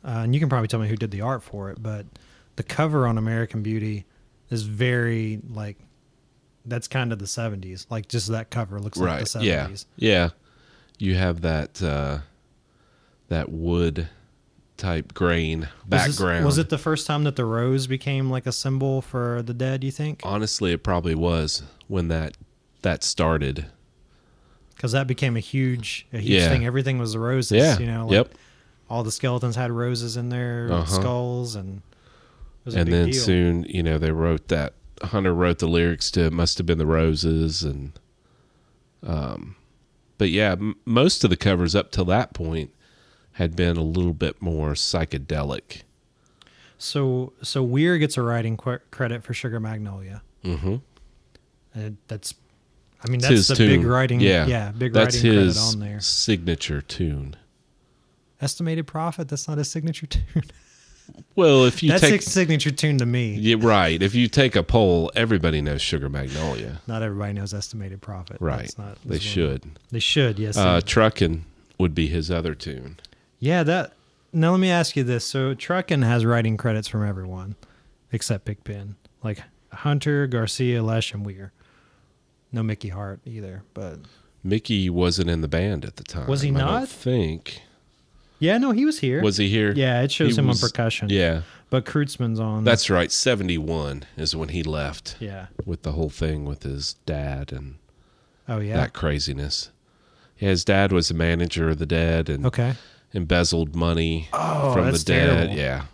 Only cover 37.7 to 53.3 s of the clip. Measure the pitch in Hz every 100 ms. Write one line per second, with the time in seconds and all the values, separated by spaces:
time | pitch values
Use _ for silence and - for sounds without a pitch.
37.7 | 69 69 - _ _ _ _ _ _ _
38.7 | _ _ _ - 80 67 50 - 98 _
39.7 | _ _ _ _ _ 98 87 107 92 107
40.7 | - - 117 156 - 101 90 104 90 87
41.7 | 98 - - 90 101 - - 80 82 71
42.7 | _ _ _ _ _ _ - 87 82 87
43.7 | 82 80 85 87 80 82 - 90 80 76
44.7 | 71 - 90 78 69 69 76 71 64 -
45.7 | - - _ _ _ _ _ _ _ -
46.7 | _ - 147 135 127 127 _ - 139 127
47.7 | 131 165 175 147 - 120 117 113 110 -
48.7 | 123 _ - 123 117 - 120 131 113 110
49.7 | 110 104 98 95 101 - _ 92 82 92
50.7 | 117 - _ - _ _ _ _ _ _
51.7 | 110 107 104 _ 107 - - _ _ _
52.7 | _ _ _ 117 123 131